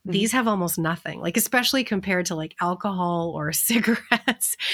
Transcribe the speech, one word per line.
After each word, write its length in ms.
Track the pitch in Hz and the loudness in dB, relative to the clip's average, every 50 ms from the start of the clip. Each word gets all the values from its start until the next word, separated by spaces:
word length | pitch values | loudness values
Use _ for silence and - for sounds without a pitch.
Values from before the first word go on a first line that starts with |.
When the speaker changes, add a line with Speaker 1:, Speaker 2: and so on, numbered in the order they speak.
| _ | _
Speaker 1:
Mm-hmm. 60 | 190 | -2
Speaker 2:
these 180 | 180 196 214 226 | 0 2 2 2
have 140 | - 262 233 | 2 2 2
almost 320 | 226 208 190 175 170 - 175 | 2 2 2 0 0 0 0
nothing, 420 | 160 160 170 - - - - - | 0 0 -2 -2 -6 -8 -8 -4
like, 160 | - 175 - | -4 -2 0
especially 460 | 226 214 - - 247 247 - - 262 | 0 0 2 2 2 2 4 2 0
compared 440 | 247 - 214 190 190 196 190 180 175 | 0 0 -2 -2 0 0 0 0 0
to, 100 | - 175 | -2 -4
like, 180 | 156 156 160 - - | -4 -6 -8 -4 -2
alcohol 720 | 180 175 185 185 - 208 190 180 180 175 175 170 165 170 156 | -2 -2 -2 -2 -2 -2 -2 0 0 0 0 0 -2 -2 -4
or 160 | 156 151 151 | -4 -4 -2
<laughs> 440 | - - - - 233 233 202 220 233 | -2 -2 0 2 2 2 2 2 0
cigarettes. 600 | - - - - - - - 240 - - - - - - - | 0 0 0 0 0 0 -2 -2 -2 -4 -4 -4 -4 -4 -2